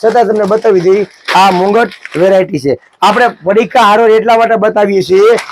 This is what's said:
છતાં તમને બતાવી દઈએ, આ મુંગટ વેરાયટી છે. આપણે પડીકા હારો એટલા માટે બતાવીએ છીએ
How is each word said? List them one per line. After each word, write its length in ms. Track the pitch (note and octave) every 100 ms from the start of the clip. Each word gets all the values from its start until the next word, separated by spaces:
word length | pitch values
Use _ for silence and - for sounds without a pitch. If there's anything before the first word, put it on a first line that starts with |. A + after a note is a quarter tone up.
છતાં 220 | A3 A#3 A#3
તમને 180 | G#3+
બતાવી 360 | G3+ A3 A3 F#3+
દઈએ, 260 | F3 G3 G3 - -
આ 160 | F3 G3
મુંગટ 380 | F3+ F#3+ G#3+ A3+ - - D3+
વેરાયટી 420 | F#3 F#3+ F#3 E3+
છે. 200 | C3+ A#2+ _ _
આપણે 260 | F#3+ G#3+ A#3+
પડીકા 520 | A3+ E3 G#3 A3+ B3+
હારો 280 | G#3 G#3+ A#3
એટલા 280 | A3 G#3+ A3+
માટે 200 | A3+ A3
બતાવીએ 460 | G#3+ G#3+ G3+ G3
છીએ 340 | E3+ F#3+ G#3 A#3 -